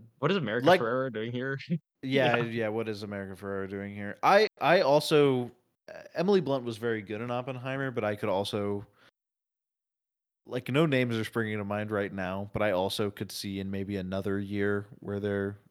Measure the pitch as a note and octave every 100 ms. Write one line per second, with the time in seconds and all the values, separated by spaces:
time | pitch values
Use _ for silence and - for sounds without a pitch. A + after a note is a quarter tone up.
0 | A2+ - D3 G3 A2+ A#2 C#3 F3+ A2+ B2+
1 | C3 G#2+ A#2 A#2+ C3 C#3 - E3 _ _
2 | C3+ C3+ B2 A#2+ A#2 A#2 G#2+ A2 A2 G#2
3 | G#2 G2+ F#2+ F#2 G2 G2 G2 G2 G2+ G#2
4 | G2+ - D3+ G3 G#3+ - C#3 F#3 C#3 D3
5 | - D3+ C#3+ B2+ A#2+ - _ _ - -
6 | - - F3+ G3 C3+ C3+ A#2+ G#2+ A#2 A2
7 | G2+ G#2 A#2+ A#2+ B2+ B2+ C3 C3+ C3+ A#2
8 | G#2 G#2 G#2+ F#2+ G2+ G#2+ G2+ G2+ G2+ _
9 | _ _ _ _ _ _ _ _ _ _
10 | _ _ _ _ - B2 B2 C3+ E3 C3
11 | B2 A2+ A2 A#2 A2 G#2+ G2+ G#2 G#2+ G#2
12 | G2+ G2 F#2 F#2+ G#2 G#2+ G#2 F2+ G2 -
13 | G#2 - G2 - G2+ G2 G2 G2 G2 G2+
14 | F#2 G2 G2+ G2 G2 G#2 G2+ G2+ G#2 -
15 | - G2+ G2+ G2+ G2 G#2 _